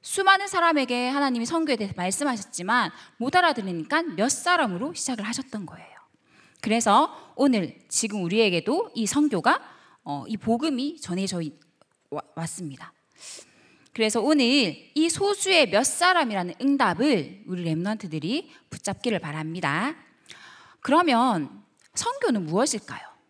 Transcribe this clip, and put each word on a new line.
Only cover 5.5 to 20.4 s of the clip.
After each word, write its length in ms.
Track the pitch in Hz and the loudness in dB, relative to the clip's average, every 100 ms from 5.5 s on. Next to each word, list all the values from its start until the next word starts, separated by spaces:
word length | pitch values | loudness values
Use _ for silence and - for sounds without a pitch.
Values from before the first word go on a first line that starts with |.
| 214 175 | -10 -10
거예요. 300 | - - - _ _ _ _ _ _ | -14 -20 -20 _ _ _ _ _ _
그래서 720 | - 226 226 208 320 - - - | -2 0 6 6 4 -2 -18 2
오늘 420 | 277 233 160 - _ | 2 4 -2 -8 _
지금 340 | - 226 208 | -4 -4 -4
우리에게도 680 | 170 208 220 175 175 311 440 | 0 2 4 2 0 -2 -2
이 120 | - 208 | -4 -2
선교가, 540 | 285 294 196 220 349 - - _ _ | 2 2 2 2 2 -2 -20 _ _
어, 200 | - 143 - | -10 -8 -6
이 80 | 214 | -6
복음이 640 | 226 226 320 254 285 339 | 0 0 0 -2 -4 -8
전해져 400 | - 180 190 180 | -8 -4 -4 -4
있-, 180 | 160 - _ _ _ _ _ | -6 -10 _ _ _ _ _
와-, 120 | 143 - | -12 -10
왔습니다. 580 | - 165 - 170 131 - _ _ _ - - - _ _ _ _ | -10 -8 -8 -12 -12 -20 _ _ _ -20 -20 -20 _ _ _ _
그래서 280 | - 220 226 | -2 0 2
오늘 680 | 233 311 240 285 202 143 - | 2 4 6 4 2 -2 -6
이 140 | 294 330 | 0 0
소수의 640 | - 403 403 381 359 240 | 2 0 0 2 4 4
몇 140 | 196 | 2
사람이라는 720 | 269 - 349 359 254 202 180 - | 0 2 4 4 2 -2 -4 -2
응답을 840 | 269 277 226 170 285 220 139 - - | 0 2 2 2 2 2 0 -12 -10
우리 180 | 180 | -6
렘넌트들이 880 | 165 160 185 214 185 156 156 277 - - _ | -2 -2 -2 -6 -6 -6 -4 -6 -8 -20 _
붙잡기를 500 | - - 190 247 196 | -10 -8 -4 -2 -2
바랍니다. 720 | 160 156 156 170 160 151 247 330 - _ _ - | -4 -8 -8 -4 -2 -2 -4 -6 -18 _ _ -20